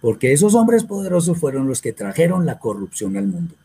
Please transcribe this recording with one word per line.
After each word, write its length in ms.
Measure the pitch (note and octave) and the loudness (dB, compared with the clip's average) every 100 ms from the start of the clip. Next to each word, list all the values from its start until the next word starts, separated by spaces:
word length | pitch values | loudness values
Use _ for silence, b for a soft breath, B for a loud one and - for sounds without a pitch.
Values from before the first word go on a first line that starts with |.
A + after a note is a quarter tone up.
porque 320 | A#2+ G#2+ B2+ | -2 0 2
esos 220 | C#3+ G#3 | 4 4
hombres 300 | A3+ A3+ A#3 | 4 4 4
poderosos 540 | A3+ G3+ F#3+ F3+ E3+ E3+ | 2 -6 -2 0 0 0
fueron 300 | D3+ C3+ C3+ | -2 -2 -2
los 120 | B2 | -2
que 120 | B2 | -6
trajeron 540 | - G2+ G2 E3+ F#3 D#3+ | -8 -8 0 2 2 -2
la 120 | A#2+ | -2
corrupción 580 | A#2 G2+ F#2+ - G2+ G2 | -6 -6 -8 -8 -6 -4
al 100 | G2 | -4
mundo. 280 | F2 E2+ - | -4 -6 -10